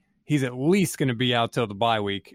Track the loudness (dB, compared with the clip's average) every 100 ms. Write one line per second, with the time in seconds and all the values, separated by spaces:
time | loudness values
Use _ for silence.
0 | _ _ -2 -2 -2 -2 2 2 2 0
1 | -2 0 0 0 0 -2 -4 0 0 0
2 | -2 -6 -10